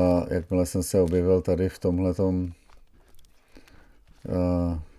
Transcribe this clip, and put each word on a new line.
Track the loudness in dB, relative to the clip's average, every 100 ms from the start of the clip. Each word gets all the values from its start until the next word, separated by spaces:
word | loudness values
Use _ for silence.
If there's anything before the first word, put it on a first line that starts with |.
| 4 4 2
jakmile | -4 -2 0 0
jsem | -2
se | 0 2
objevil | 2 2 2 2
tady | 2 0 -2
v | -2
tomhletom, | -2 0 0 0 0 0 -4 -8 -20 -20 -20 -20 -20 -20 -20 _ _ -20 -20 -20 -20 -20 -20 -18 -6
eh, | -2 0 0 0 -4 -8